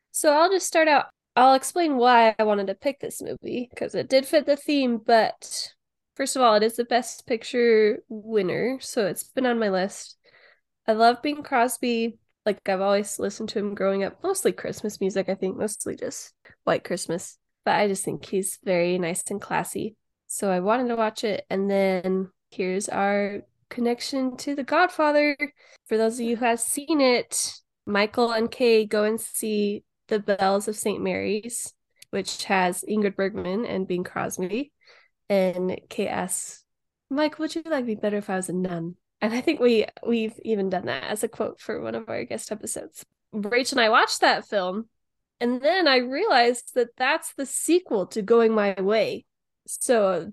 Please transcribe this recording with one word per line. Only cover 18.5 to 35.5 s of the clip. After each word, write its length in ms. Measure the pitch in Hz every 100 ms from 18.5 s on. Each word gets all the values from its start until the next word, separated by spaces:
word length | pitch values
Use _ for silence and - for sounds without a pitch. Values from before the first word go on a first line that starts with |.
| -
very 340 | 196 180 175 180
nice 240 | 165 180 -
and 100 | 196
classy. 560 | - 165 175 - 214 - _ _ -
So 240 | - 202
I 100 | 180
wanted 280 | 190 247 240
to 80 | 226
watch 280 | 220 -
it, 200 | 220 - -
and 200 | 196 196
then 600 | 196 190 185 185 190 190 _ _
here's 380 | - 185 190 202
our 540 | - 202 202 202 202 - _ -
connection 680 | - 240 240 - 269 262 247
to 160 | 285 285
The 80 |
Godfather. 720 | 247 302 359 - 302 294 294 277 294 - _ _ -
For 100 | 220
those 220 | 226 247
of 80 | 233
you 100 | 226
who 80 |
have 160 | 240 233
seen 400 | - - 277 311
it, 520 | 262 240 - - - - _ _ -
Michael 460 | 202 214 247 233
and 180 | 226 233
Kay 340 | - 240 220
go 200 | 214 214
and 160 | 214 226
see 640 | - - 220 208 208 214 - _ -
The 100 | 220
Bells 480 | 208 190 190 202 214
of 100 | 214
Saint 240 | 220 180
Mary's, 720 | 190 190 196 208 233 - - - _ _ -
which 340 | 196 190 -
has 400 | - 190 180 180 -
Ingrid 260 | 214 202 196
Bergman 480 | 196 190 180 196
and 220 | 240 190 185
Bing 160 | 180
Crosby. 680 | 185 180 - 190 185 214 285 _ _ - _ _ -
And 520 | 196 185